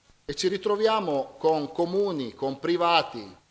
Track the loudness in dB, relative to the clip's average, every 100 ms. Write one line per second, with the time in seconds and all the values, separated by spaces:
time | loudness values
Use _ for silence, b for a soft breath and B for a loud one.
0 | _ _ -12 -2 -2 0 0 2 2 2
1 | 0 -2 -2 -2 0 2 -2 -2 -2 0
2 | 0 -2 -6 -4 -6 -4 -2 2 4 4
3 | 2 -6 -14 -18 _